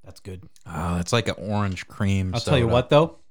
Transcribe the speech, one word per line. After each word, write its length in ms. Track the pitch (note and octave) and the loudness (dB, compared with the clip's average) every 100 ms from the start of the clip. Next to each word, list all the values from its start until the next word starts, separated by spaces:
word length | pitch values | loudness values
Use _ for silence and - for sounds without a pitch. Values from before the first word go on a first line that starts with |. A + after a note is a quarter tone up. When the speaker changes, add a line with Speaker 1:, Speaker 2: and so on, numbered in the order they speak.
| - | -20
Speaker 1:
That's 80 | - | -18
good. 240 | G#2 F#2 - - - | -16 -16 -18 -20 -12
Speaker 2:
Oh, 320 | E2 F2 F2 | -8 -4 -2
it's 140 | F2 | 0
like 160 | A#2+ A2 | 0 0
an 60 | - | -4
orange 500 | F#2 G#2 G2+ F2+ - | -4 -2 -2 -4 -10
cream 440 | - G2 G2 F#2 | -4 0 2 0
Speaker 1:
I'll 80 | A2+ | -2
tell 160 | - C#3+ | 0 2
you 80 | A#2 | 4
Speaker 2:
soda. 80 | |
Speaker 1:
what, 160 | A#2 B2+ | 2 4
though. 300 | D3 E3 - - | 4 4 -4 -20